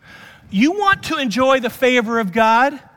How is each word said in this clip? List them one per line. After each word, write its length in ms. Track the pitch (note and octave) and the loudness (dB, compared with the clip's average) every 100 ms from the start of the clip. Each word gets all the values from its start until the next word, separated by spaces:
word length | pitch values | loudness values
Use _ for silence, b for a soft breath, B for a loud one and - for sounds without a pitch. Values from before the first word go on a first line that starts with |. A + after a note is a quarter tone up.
| B B B B B | B B B B B
You 220 | F#3+ C#4+ | 0 0
want 320 | G4+ G4 G4 | 2 0 0
to 120 | - D#4 | -2 -4
enjoy 420 | C4 G3+ C4 C4 | -4 0 2 2
the 120 | A3+ | -2
favor 500 | - B3+ B3 A3 A#3 | -2 0 0 0 -2
of 100 | G3 | -2
God? 480 | A3 A3 A3+ C#4 C#4+ - | 0 2 2 2 -2 -16